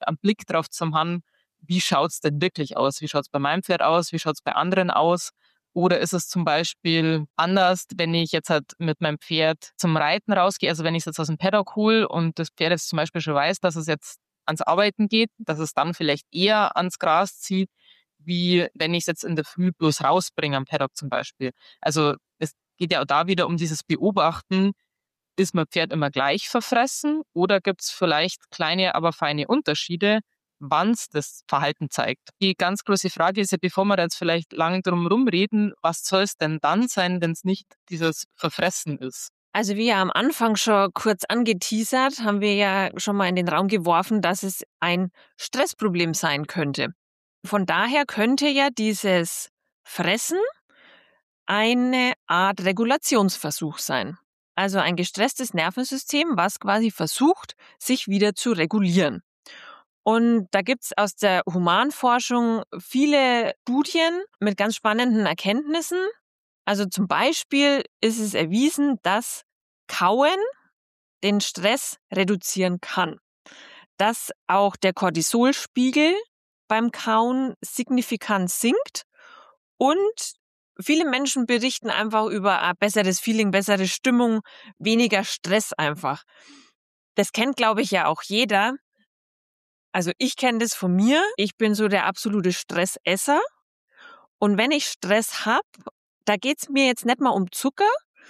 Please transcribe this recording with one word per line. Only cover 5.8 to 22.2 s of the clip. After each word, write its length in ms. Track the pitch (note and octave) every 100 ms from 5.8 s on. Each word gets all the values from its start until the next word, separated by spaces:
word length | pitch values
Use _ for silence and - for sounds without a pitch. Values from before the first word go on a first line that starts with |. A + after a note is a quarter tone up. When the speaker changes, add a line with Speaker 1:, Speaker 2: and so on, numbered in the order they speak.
| F3+ F3
Speaker 1:
ist 120 | F3
es 160 | F3 -
zum 160 | F3+
Beispiel 840 | D#3+ D3+ E3+ - E3+ E3 D#3+ D#3+ D3 -
anders, 480 | E3+ F#3+ F3+ F#3 - -
wenn 180 | E3
ich 200 | E3+ E3
jetzt 160 | D#3+ -
halt 240 | D#3 - -
mit 220 | E3 D3+
meinem 200 | D#3 D3
Pferd 520 | - D#3+ D#3+ D#3+ - -
zum 180 | E3+ D#3
Reiten 380 | D3+ G3 -
rausgehe, 360 | G3 F#3 - -
also 140 | D#3+
wenn 120 | D#3+ E3
ich's 100 | E3
jetzt 140 | D#3
aus 60 | D#3+
dem 100 | D#3
Paddock 400 | F#3+ G#3 F#3+ G#3+
hol 260 | G#3+ A3
und 340 | - E3+ E3 -
das 100 | D#3+
Pferd 220 | - E3
jetzt 180 | F3 -
zum 80 | D#3+
Beispiel 240 | D#3 E3+
schon 140 | D#3 C#3+
weiß, 260 | D3+ G3
dass 160 | F3+ E3
es 100 | D#3
jetzt 320 | D3+ - - _ _ -
ans 160 | D#3
Arbeiten 460 | - E3+ G#3 - G#3
geht, 220 | A3 A3+ -
dass 220 | A3 D#3
es 140 | D#3+
dann 200 | - D#3
vielleicht 320 | E3+ D#3 C#3+ -
eher 420 | E3 G3 G#3+ G3 -
ans 240 | F3+ -
Gras 400 | F3 D#3+ G3 -
zieht, 300 | - F#3+ F#3+ _ _ _ _ _
wie 500 | D3+ F3 F3 F3+ E3+
wenn 200 | - D#3+
ich's 120 | E3+ -
jetzt 180 | E3
in 140 | - D#3
der 80 | D3+
Früh 260 | - F#3
bloß 320 | - D#3+ -
rausbringe 540 | C3+ D#3+ - - D3 C3+
am 80 | C3+
Paddock 280 | D3+ C3+ -
zum 100 | C#3+
Beispiel. 440 | B2 - - C3 - - _
Also 360 | - D3+ D3 -